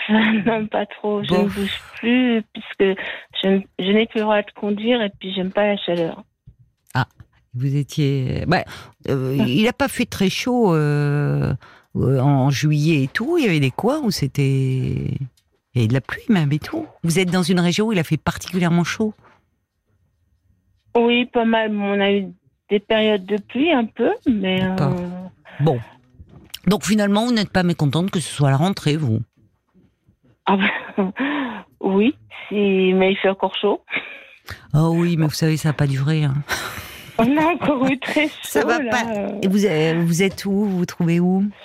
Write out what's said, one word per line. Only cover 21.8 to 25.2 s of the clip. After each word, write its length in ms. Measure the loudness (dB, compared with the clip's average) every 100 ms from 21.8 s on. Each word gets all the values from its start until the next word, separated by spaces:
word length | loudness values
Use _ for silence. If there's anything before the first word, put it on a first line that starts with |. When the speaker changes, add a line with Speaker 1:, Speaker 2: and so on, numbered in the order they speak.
| -2 0
Speaker 1:
on 40 |
a 120 | 2
eu 160 | 0 -2 -12 _ _ _
des 80 | -2
périodes 480 | 0 2 2 0 -2
de 100 | -6
pluie 340 | -4 -2 2
un 120 | 2 0
peu, 240 | -2 -2 0 0
mais, 340 | 0 0 0
Speaker 2:
D'accord. 320 | 0 0 0 -2
Speaker 1:
euh, 80 | -6 -10